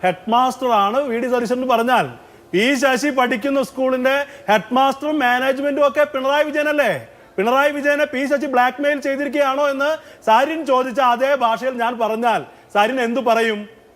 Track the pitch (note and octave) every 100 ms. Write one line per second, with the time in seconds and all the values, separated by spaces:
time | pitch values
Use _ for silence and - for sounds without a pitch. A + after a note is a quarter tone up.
0 | F3+ F3 - A#3 B3+ B3+ C4 A3 G3 B3
1 | C#4+ A3+ B3 B3 A#3 B3 B3+ A#3 A#3 A#3+
2 | D3 A#2+ - - - E3+ A3+ C#4 C4+ B3+
3 | C#4+ C4+ B3 B3+ C#4 C#4 C4 - C4 C4
4 | B3+ C#4 C#4+ - - G#3+ - B3 C4+ C4+
5 | D4 D#4 B3 B3 C4 C4+ C#4+ C#4 C#4+ D4+
6 | D4 C4+ C4 C#4+ D4+ D4 D4 D4+ B3+ D3+
7 | A2+ - - - G#3 C4 D4 D4 C#4+ C#4+
8 | D4 C4 C#4 C#4+ D4 B3+ B3 C4 C#4+ D4
9 | C#4+ C4+ C#4+ C4+ C#4 C4+ D4 C4+ C#4 D#4
10 | - - - A3 C#4+ D#4+ C#4+ C4 C4+ A#3+
11 | B3+ A#3+ C4 C#4 A#3+ A3+ B3+ B3 A#3 A#3+
12 | A3 A3 A#3 G3 C3+ - - G#3 G#3+ C4
13 | A#3 A#3+ B3 A3+ A3+ G#3 G#3 - -